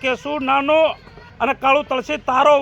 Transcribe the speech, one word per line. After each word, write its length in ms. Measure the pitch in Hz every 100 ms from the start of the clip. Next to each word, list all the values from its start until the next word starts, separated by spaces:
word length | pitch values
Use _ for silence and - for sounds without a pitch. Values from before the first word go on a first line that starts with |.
કેશુ 280 | 262 247 285 294 262
નાનો 300 | 277 277 311 311 - - - - -
અને 120 | 254 262
કાળુ 200 | 262 277 294
તળસી 340 | 262 240 254 -
તારો 240 | 262 294 285